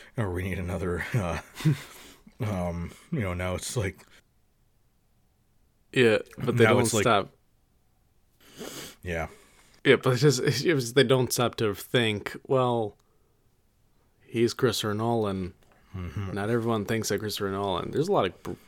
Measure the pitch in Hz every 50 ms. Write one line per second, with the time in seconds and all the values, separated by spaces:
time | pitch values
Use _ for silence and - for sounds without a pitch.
0 | - - - - 113 95 87 90 92 98 90 92 92 87 90 87 - 90 87 85
1 | 76 - - 123 98 85 80 78 - - - - - 156 139 - - - - -
2 | - - - - - - _ - 120 104 101 92 90 87 85 85 85 76 - -
3 | - - - 151 107 92 90 87 90 92 92 87 - - - 127 87 95 - -
4 | - _ - - _ _ _ _ _ _ _ _ _ _ _ _ _ _ _ _
5 | _ _ _ _ _ _ _ _ _ _ _ _ _ _ _ _ _ _ - 135
6 | 123 113 107 - - - - - - 131 117 117 113 110 107 104 110 113 117 110
7 | 98 117 113 101 - - - _ _ _ _ _ _ _ _ _ _ _ _ _
8 | _ _ _ _ _ _ _ _ _ - - - - - - - - - - _
9 | - 90 85 82 80 80 - - - _ _ _ _ _ _ _ - 147 123 -
10 | - 135 127 117 131 147 131 123 127 147 - 120 147 190 165 135 123 113 120 135
11 | 127 113 135 127 131 117 - - 127 113 - - 120 107 98 - - - - 131
12 | 117 110 104 101 - - - - - - 135 131 127 123 120 117 110 104 - _
13 | _ _ _ _ _ _ _ _ _ _ _ _ _ _ _ _ _ _ _ _
14 | _ _ _ _ _ - - 117 117 117 - - - 120 104 - - 110 104 104
15 | 113 117 117 117 107 101 95 95 92 85 - _ _ _ _ _ _ _ - 95
16 | 90 85 76 107 101 95 90 101 101 104 117 120 113 117 113 110 101 - 110 113
17 | 104 - 104 98 107 107 98 - 104 98 95 98 101 98 92 87 90 - - 113
18 | 151 190 202 156 110 92 87 - - - 90 - -